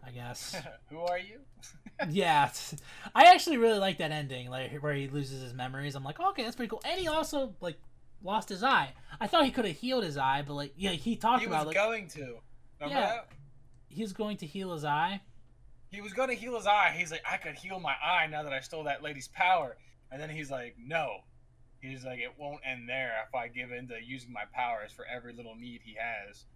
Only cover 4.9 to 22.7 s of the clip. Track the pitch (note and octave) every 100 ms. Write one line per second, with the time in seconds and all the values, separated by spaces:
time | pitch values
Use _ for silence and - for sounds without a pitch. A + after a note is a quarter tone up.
4.9 | C#3+ C#3 C#3+ C3+ C3+ B2+ B2+ B2+ C3+ C#3+
5.9 | C3+ C3+ - F4+ G4 A3+ A#3+ A#3 A3 C4+
6.9 | F4+ F4 D#4 D#4 D4 C4 F#3+ F3 D#3+ -
7.9 | - - - F3 G#3+ - F#3 A#3+ A#3 C#3
8.9 | - - - - E4+ C#4 - G#3+ D3+ B3
9.9 | B3+ F#3 C#3+ C3 C#3 D3 C#3+ C#3+ - G3
10.9 | E3+ - G#3+ A3 B3 A3 D#3+ D3+ E3+ G#3+
11.9 | A3+ F3+ D#3 C3 A#2 - - - - C#3+
12.9 | C#4 G3+ A#3 - - - - - - -
13.9 | D3+ A3 F#3+ G#3 G3+ D#3+ G3 F#3+ E3 D3
14.9 | D3 E3+ G3 - - - - - - -
15.9 | G3+ G#3 G3 C4 A#3 A#3 A#3 G3+ G#3 F3+
16.9 | D#3 F3 D#3+ - F#3 E3 C#3+ F#3 F#3+ D#3+
17.9 | C3+ D3+ F3+ D#3+ D3+ D3+ C3+ B2+ D#3+ D3
18.9 | C#3 D3 C#3+ B2 - F3+ F#3 C3+ A2+ -
19.9 | - - C3 D#3 D#3 C#3+ C3 A#2+ A2+ A#2+
20.9 | D#3+ C#3+ G2 - - - _ - - C3
21.9 | C3 C3 B2 B2 C3 D3 D3 C3